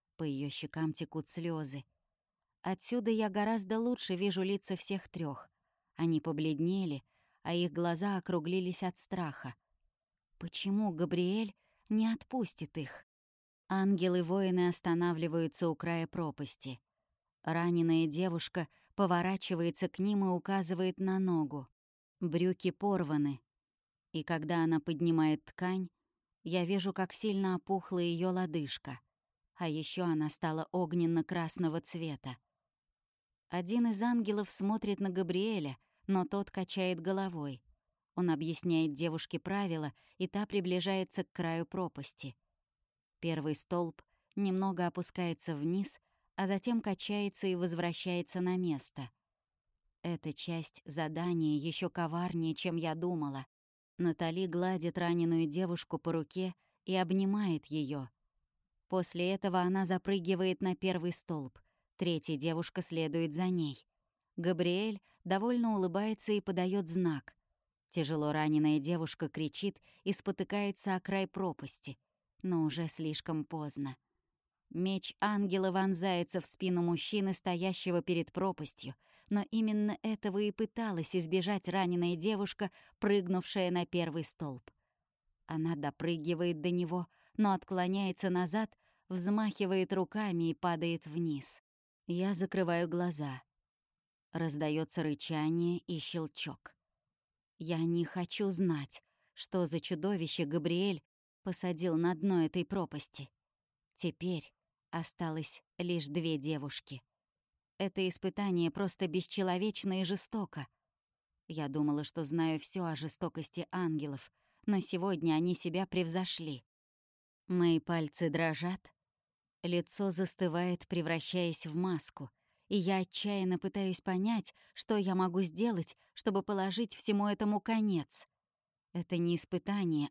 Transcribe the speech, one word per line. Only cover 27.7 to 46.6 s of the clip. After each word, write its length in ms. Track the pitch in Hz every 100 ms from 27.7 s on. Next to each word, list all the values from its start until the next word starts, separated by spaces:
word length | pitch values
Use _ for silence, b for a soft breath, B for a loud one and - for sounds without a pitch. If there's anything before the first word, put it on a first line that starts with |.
| 190 - 180
ее 320 | 170 165 185
лодыжка. 680 | 180 180 160 143 - 143 123 _ _ _ _ _ -
А 120 | 165
еще 380 | 156 156 - 175
она 240 | 156 151
стала 380 | - 160 160 -
огненно-красного 1080 | 180 170 175 165 165 - 180 165 - 165 160
цвета. 560 | - 170 165 139 135 123 _ _ _ _ _ _ _ _ _ _ _
Один 380 | 180 175 240 233
из 140 | 202
ангелов 480 | 233 240 208 208 202
смотрит 480 | - 196 220 202 196
на 100 | 196
Габриэля, 680 | 180 175 180 214 208 147 131 _ _ -
но 200 | 190 170
тот 260 | 202 202
качает 500 | - 185 196 185 175
головой. 600 | 165 190 190 170 143 127 - _ _ _ _ -
Он 140 | 180
объясняет 640 | 151 160 160 180 160 160
девушке 460 | 139 170 160 - 165
правила, 540 | - 202 196 160 147 b b b
и 100 | 185
та 200 | 202 208
приближается 760 | 202 180 180 180 190 180 -
к 80 | -
краю 340 | - 165 165 170
пропасти. 720 | 185 175 - 135 - 135 - _ _ _ _ _ _ _ _
Первый 340 | 165 160 151
столб 480 | 147 - 175 170 - _ _ _ -
немного 520 | 202 185 196 175 175
опускается 680 | 180 175 - 175 165 - 147
вниз — 440 | 156 185 196 - _ _ _ -
а 100 | 190
затем 340 | 196